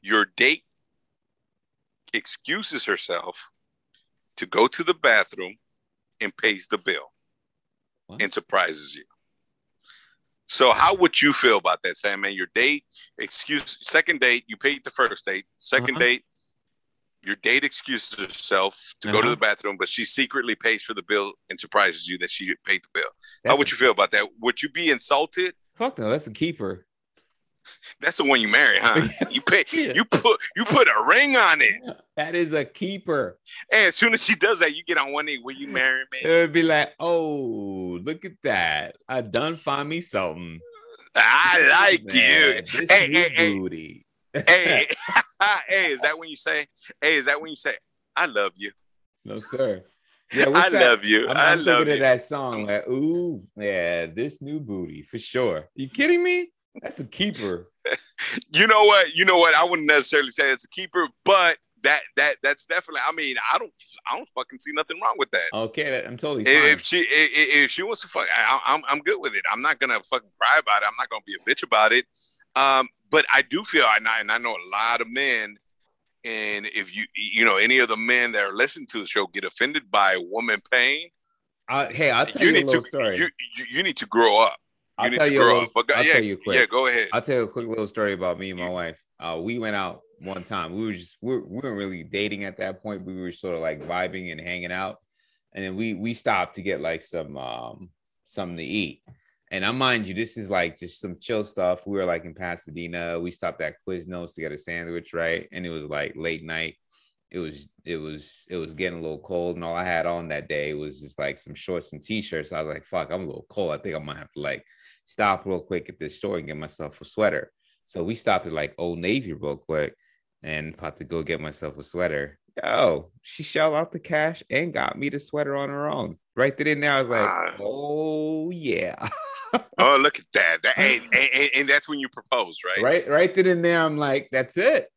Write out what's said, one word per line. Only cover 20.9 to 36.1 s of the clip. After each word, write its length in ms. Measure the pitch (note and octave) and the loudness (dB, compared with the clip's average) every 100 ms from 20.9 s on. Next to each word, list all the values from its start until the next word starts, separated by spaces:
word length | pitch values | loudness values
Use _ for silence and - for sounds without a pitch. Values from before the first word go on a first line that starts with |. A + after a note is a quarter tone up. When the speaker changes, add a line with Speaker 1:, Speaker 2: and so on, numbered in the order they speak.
Speaker 1:
the 80 | G2+ | -10
bill 300 | F2+ G#2 G2+ - _ | -2 -2 -2 -10 _
and 100 | F#2 | -14
surprises 480 | - A2+ F#2+ D#2+ E2+ | -2 2 2 0 -8
you 100 | F2+ | -8
that 120 | F2+ | -6
she 240 | - F#2+ - - | -8 -6 -8 -4
paid 160 | F#2 | -4
the 60 | _ | _
bill. 160 | - C2+ _ - - | -6 -6 _ -20 -6
How 60 | A2 | 0
Speaker 2:
That's 80 | C#3 | 2
Speaker 1:
would 100 | C#3 | 2
Speaker 2:
a 40 | |
Speaker 1:
you 60 | - | 4
feel 140 | B2+ | 2
about 200 | G#2+ A#2 | 4 2
that? 160 | G#2 G#2 _ | 2 -2 _
Would 240 | A#2 - | -4 -2
you 60 | D3 | -6
be 200 | D3+ E3+ | -2 0
insulted? 640 | C3 - C#3+ D#3+ - F3+ - _ _ | 0 2 0 0 -4 -6 -6 _ _
Speaker 2:
Fuck 220 | A#3+ - | -6 -4
no, 100 | A2 | -4
that's 180 | C#3+ D3 | -4 -6
a 40 | |
keeper. 540 | G#2+ - D#3 G2 F#2+ _ _ _ _ _ _ _ _ - - - - | -6 -6 -4 -8 -8 _ _ _ _ _ _ _ _ -20 -20 -20 -4
Speaker 1:
That's 160 | D3 - | -4 0
the 80 | |
one 160 | C#3 C3 | 2 4
you 80 | G#2+ | 6
marry, 320 | B2+ C3+ F#2+ | 6 6 6
huh? 280 | A#2 A2+ - - | 4 4 0 -4
Speaker 2:
<laughs> 100 | - | -4
Speaker 1:
You 120 | - | -2
pay, 240 | - F#3+ - | 2 2 2
Speaker 2:
Yeah. 180 | D#4+ C#4+ | -2 0
Speaker 1:
you 120 | C3 A#3 | 0 2
put, 340 | - A#3 - - - | 2 4 2 0 -6
you 80 | |
put 240 | G#3+ - - | 2 6 6
a 160 | G#2+ A#2+ | 4 4
ring 300 | G#3+ C#4+ B3+ | 4 4 4
on 260 | G3 D#3 | 6 6
it. 140 | A#2 G2 - - _ - | 4 2 -8 -16 _ -8
Speaker 2:
That 180 | D3+ | -4
is 200 | F3 E3 | -2 0
a 100 | D3+ | -2
keeper. 720 | B2+ - F#3 G3 F3+ D3 G#2+ - _ - - | -4 -8 -8 -8 -4 -2 -2 -8 _ -20 0
Speaker 1:
And 160 | G#3+ F#3+ | 4 4
as 80 | - | 4
soon 160 | A#3 | 2
as 100 | A3+ | 2
she 120 | - G3+ | 0 2
does 240 | G3 F#3+ | 2 4
that, 140 | D#3+ | 2
you 100 | D3+ E3+ | 0 -2
get 120 | D#3+ | -2
on 140 | C#3 | 0
one 140 | C#3+ D3+ | -2 -4
knee. 120 | C3+ | -6
"Will 160 | B2 C3+ | -10 -12
you 120 | C#3 | -6
marry 360 | C3 C3 C3 C3 | 0 0 0 -6